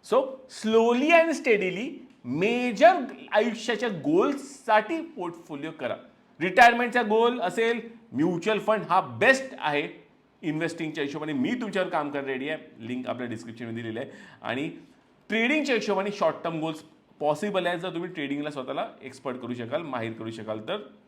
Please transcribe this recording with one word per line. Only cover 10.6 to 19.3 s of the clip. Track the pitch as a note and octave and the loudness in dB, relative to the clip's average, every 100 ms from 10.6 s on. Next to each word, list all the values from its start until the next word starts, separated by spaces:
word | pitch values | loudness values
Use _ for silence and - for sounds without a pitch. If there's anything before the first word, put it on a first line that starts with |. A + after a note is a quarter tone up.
| E3 D#3+ D#3+ D#3 | -2 -4 -6 -4
हिशोबाने. | C#3+ D3+ D3+ | -4 -4 -4
मी | C#3+ D3 | 0 0
तुमच्यावर | A#3+ G#3+ F#3+ F#3 | 0 -2 -2 0
काम | F3 C#3+ | -2 -2
करायला | C#3+ C3+ | -4 -4
रेडी | C3 C#3 | -4 -4
आहे, | D#3 - - A2+ | -6 -10 -14 -8
लिंक | B2 A#2+ | -6 -6
आपल्या | A#2 A#2+ | -6 -6
डिस्क्रिप्शनमध्ये | A2 A2+ A2+ A#2+ A2+ | -8 -12 -12 -8 -8
दिलेलं | A#2 A2+ | -6 -8
आहे. | A2+ - - - | -10 -12 -20 -12
आणि | - B2 D#3+ - - _ _ _ _ | -6 -4 -6 -8 -20 _ _ _ _
ट्रेडिंगच्या | G#3+ A#3 D#4 C#4 | 0 2 2 2
हिशोबाने | A#3 G#3 F#3+ G3+ | 0 0 -2 -2
शॉर्ट | G3+ E3 D3+ | 0 0 0
टर्म | E3+ E3 | -6 -4
गोल्स | D#3+ D#3 - _ _ _ | -4 -6 -14 _ _ _
पॉसिबल | D3 D3+ G#3 F#3 F3 | 0 0 0 0 0
आहे | F3 | -2
जर | F#3 | -4
तुम्ही | E3 F3 | -6 -8
ट्रेडिंगला | E3+ C#3+ C#3+ D3 | -6 -4 -4 -4
स्वतःला | C#3+ B2+ C#3 A3 - | -6 -6 -6 -6 -10
एक्सपर्ट | - - C3+ | -18 -10 -8